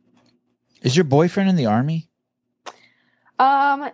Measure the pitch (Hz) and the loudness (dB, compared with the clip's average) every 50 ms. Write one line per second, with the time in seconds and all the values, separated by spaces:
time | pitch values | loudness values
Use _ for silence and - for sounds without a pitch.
0 | _ _ _ _ _ _ _ _ _ _ _ _ _ _ _ _ - 131 123 170 | _ _ _ _ _ _ _ _ _ _ _ _ _ _ _ _ -4 -2 0 0
1 | 185 139 131 143 165 175 - 202 196 190 185 170 135 107 104 113 127 151 165 160 | 0 2 2 2 2 2 0 -2 0 0 0 0 0 0 0 0 0 -2 -4 -6
2 | 156 _ _ _ _ _ _ _ _ _ _ _ _ - - _ _ _ _ _ | -8 _ _ _ _ _ _ _ _ _ _ _ _ -20 -20 _ _ _ _ _
3 | _ _ _ _ _ _ _ - 254 269 277 277 277 285 277 277 294 - | _ _ _ _ _ _ _ 0 0 2 2 2 0 0 -2 -4 -6 -12